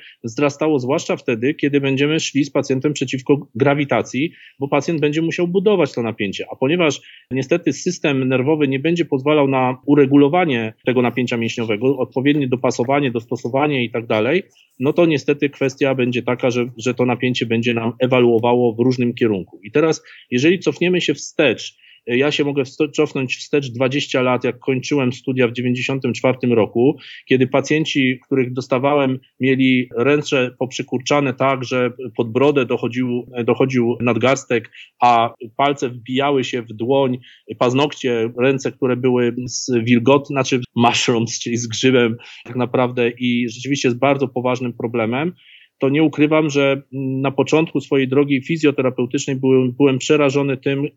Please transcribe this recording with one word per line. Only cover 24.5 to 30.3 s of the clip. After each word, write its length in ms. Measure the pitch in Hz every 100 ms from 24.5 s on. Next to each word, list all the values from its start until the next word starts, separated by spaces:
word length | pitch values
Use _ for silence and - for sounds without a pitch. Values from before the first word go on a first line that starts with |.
| -
kończyłem 540 | - 131 - 147 127
studia 360 | 123 - 131 120
w 40 |
dziewięćdziesiątym 600 | 117 123 123 120 135 131
czwartym 400 | 113 131 127 123
roku, 460 | 117 101 117 127 165 - - -
kiedy 180 | 131 127
pacjenci, 760 | 139 131 156 156 147 131 127 -
których 260 | 135 123
dostawałem, 640 | 127 123 127 139 147 135 131 - -
mieli 480 | 131 131 131 127 123 113
ręce 540 | 123 147 147